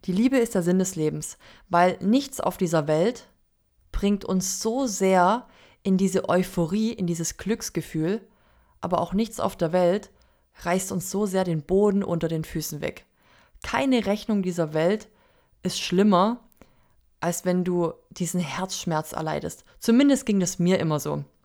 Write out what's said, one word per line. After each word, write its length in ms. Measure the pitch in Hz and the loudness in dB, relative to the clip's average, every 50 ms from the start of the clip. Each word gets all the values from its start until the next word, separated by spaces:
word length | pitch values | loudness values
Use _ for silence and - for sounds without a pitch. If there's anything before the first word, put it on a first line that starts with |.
| - | -2
Die 60 | - | -2
Liebe 260 | 180 190 233 254 269 | 0 2 2 4 4
ist 160 | 262 233 226 - | 4 2 2 0
der 80 | 196 | 0
Sinn 160 | 170 175 180 | 2 4 2
des 180 | 185 185 175 - | 2 2 0 -2
Lebens, 440 | 160 156 156 151 151 151 - - _ - - - - _ _ | -2 -2 -2 -2 -4 -10 -12 -14 _ -20 -20 -20 -20 _ _
weil 280 | 180 170 175 180 180 - | 4 4 4 4 2 0
nichts 380 | - 196 226 277 277 - - - | 0 2 2 2 2 -2 -8 -4
auf 160 | - - 180 | -4 -4 -2
dieser 320 | - 190 165 165 160 147 | -2 -2 2 2 0 2
Welt 400 | 151 156 156 175 226 247 - - _ _ _ _ _ _ _ _ _ _ _ _ _ | 2 2 2 2 0 0 -4 -16 _ _ _ _ _ _ _ _ _ _ _ _ _
bringt 320 | - - - 202 208 196 - | -6 0 2 2 0 0 -2
uns 380 | - 190 190 185 - - - | -2 -2 0 0 -2 -6 -4
so 240 | - 226 226 262 277 | -4 -2 0 0 -2
sehr 640 | 247 196 - 196 190 190 185 175 180 214 247 240 - _ _ - - _ _ | -2 -2 0 2 4 6 6 6 4 4 0 -2 -10 _ _ -20 -20 _ _
in 160 | _ 196 190 | _ 0 2
diese 320 | 185 196 185 180 190 - - | 2 2 2 0 -2 0 2
Euphorie, 640 | 170 185 180 185 - 180 170 156 185 214 220 226 233 | 2 2 2 0 -2 -2 -2 0 0 0 -2 -2 -2
in 140 | - 185 | -4 -4
dieses 300 | 170 170 165 165 - - | -4 -2 -4 -4 -6 -8
Glücksgefühl, 840 | - - 190 208 202 - - _ 165 156 - - 156 156 170 202 226 - _ _ _ _ _ _ _ _ _ _ _ | -8 -4 -4 -4 -4 -4 -6 _ -6 -8 -4 -4 -2 -2 -2 -2 -4 -6 _ _ _ _ _ _ _ _ _ _ _
aber 220 | - 175 180 - | -4 -2 -2 -2
auch 120 | 170 170 - | -2 -2 -2
nichts 260 | 196 233 220 - - | -2 -2 -2 -4 -6
auf 160 | - 190 - | -6 -6 -2
der 180 | - 175 156 165 | -2 -2 0 2
Welt 380 | 185 180 175 185 208 - - _ _ _ _ _ _ _ _ _ - | 4 4 4 2 0 -4 -10 _ _ _ _ _ _ _ _ _ -10
reißt 300 | - 175 175 190 185 - | -4 -2 -2 -2 -2 -4
uns 180 | 190 180 - - | -6 -6 -6 -4
so 160 | - 196 214 | -4 -2 -2
sehr 200 | 202 180 190 185 | 0 0 -2 0
den 180 | 180 165 156 143 | 0 -2 -4 -2
Boden 400 | - 185 196 208 208 196 202 190 | 0 2 4 4 4 2 0 0
unter 240 | - 170 170 170 | 0 -2 -2 -2
den 160 | 160 165 160 156 | -2 -2 -4 -6
Füßen 360 | - - 160 151 - 151 143 | -6 -8 -8 -8 -8 -8 -6
weg. 280 | - - - - _ _ _ _ _ _ _ _ _ _ _ - - | -6 -8 -8 -8 _ _ _ _ _ _ _ _ _ _ _ -16 -10
Keine 420 | - - 240 277 269 262 240 208 | -4 -2 -2 2 2 2 2 2
Rechnung 380 | 196 202 214 - - 214 202 185 | 0 -2 -2 -2 -2 -2 0 0
dieser 320 | 185 175 175 165 151 156 | -2 -2 -2 -2 0 0
Welt 340 | 156 160 175 208 214 - _ _ _ _ _ _ _ _ _ _ _ _ | 0 2 2 0 0 -6 _ _ _ _ _ _ _ _ _ _ _ _
ist 160 | 185 - - | -6 -4 -4
schlimmer, 680 | - - 175 180 202 214 190 175 190 220 247 240 _ _ _ _ - _ _ _ _ _ _ _ _ _ _ _ | -4 0 2 4 4 6 6 6 4 2 0 -4 _ _ _ _ -20 _ _ _ _ _ _ _ _ _ _ _
als 240 | - 170 175 - - | -4 -4 -4 -2 -2
wenn 180 | 180 180 180 180 | 0 0 0 0
du 300 | 180 180 175 170 - - - _ _ | 0 0 0 0 -2 -4 -8 _ _
diesen 280 | - - 180 165 - 180 | -8 -6 -6 -4 -2 -4
Herzschmerz 760 | 175 147 - - 185 185 - - - 175 160 151 160 - - | -4 -4 -6 -6 -6 -6 -8 -8 -4 -2 -2 -2 -2 -4 -6
erleidest. 520 | - 160 156 151 147 143 160 - - _ _ _ - | -6 -4 -4 -4 -4 -6 -8 -10 -12 _ _ _ -4
Zumindest 480 | - - 226 247 294 285 277 262 - | 0 4 4 6 6 6 4 2 2
ging 120 | - 208 196 | -2 0 0
das 200 | 180 175 - - | 0 -2 -2 0
mir 180 | 170 175 190 | 2 2 4
immer 220 | - 160 160 156 151 | 2 2 0 -2 -2
so. 240 | - 151 147 147 143 - _ _ | -2 -4 -6 -6 -8 -12 _ _